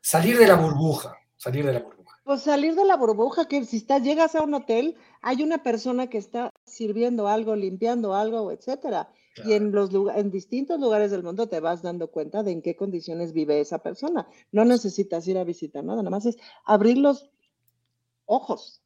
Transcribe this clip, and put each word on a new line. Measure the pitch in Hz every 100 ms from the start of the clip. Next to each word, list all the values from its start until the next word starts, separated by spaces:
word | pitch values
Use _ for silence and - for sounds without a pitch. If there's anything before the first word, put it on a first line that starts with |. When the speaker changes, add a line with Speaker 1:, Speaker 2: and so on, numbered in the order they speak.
| -
Speaker 1:
Salir | 160 175 240
de | 226
la | 170
burbuja, | 160 143 160 131 - - _ _
salir | - 131 147
de |
la | 120
burbuja. | - - - _
Speaker 2:
Pues | - 277
salir | 302 285 302 330
de | 392
la | 349
burbuja, | 233 208 240 254 320
que | 285 233
si | 226
estás, | - 277
llegas | 254 302 320 320
a |
un | 302
hotel, | 285 277 226 294 330 _ _
hay | - 262
una | 302 330
persona | 254 233 254 247 254
que | 226
está | 196 240 247 _
sirviendo | _ - 220 208 240 240 202
algo, | 214 220 214
limpiando | 196 185 226 240 220
algo, | 190 214 226 202
etcétera. | - - 277 302 208 - _ _ -
Y |
Speaker 1:
Claro. | 220 214
Speaker 2:
en | 208
los | 202 196
lugar-, | 190 202 -
en | 208
distintos | 190 - 247 277 339
lugares | 262 214 208
del | 196
mundo | 175 190 226
te | 170
vas | 165 175
dando | 175 175 165
cuenta | - 151 196
de | 208
en | 170
qué | 170 165
condiciones | 202 180 165 165 170
vive | 160 151 147
esa | 147 165
persona. | - 180 294 339 - _ _
No | 202
necesitas | 233 247 214 175 196 170 170
ir | 185
a |
visitar | 175 175 151 143
nada, | 160 220
nada | 190
más | 190 220
es | 233 - - -
abrir | 208 220 254
los | 285 277 - _ _ _ _ _ _ _ _ _ -
ojos. | 233 - 185 - _